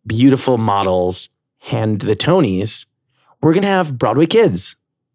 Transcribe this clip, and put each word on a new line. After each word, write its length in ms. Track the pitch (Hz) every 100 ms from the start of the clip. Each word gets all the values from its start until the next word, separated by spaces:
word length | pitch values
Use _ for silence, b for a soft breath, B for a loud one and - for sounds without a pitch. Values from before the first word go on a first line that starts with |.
| 104
beautiful 520 | 110 135 127 - 120
models 720 | 110 101 95 92 90 92 - _ _ _
hand 400 | - 117 110 104
the 120 | 101
Tonys, 680 | 107 147 185 120 92 107 - - _ _ _ _ _
we're 120 | 151
gonna 140 | 170 202
have 300 | 190 156 123
Broadway 280 | 127 120 165
kids. 500 | 220 196 90 - - _ _ _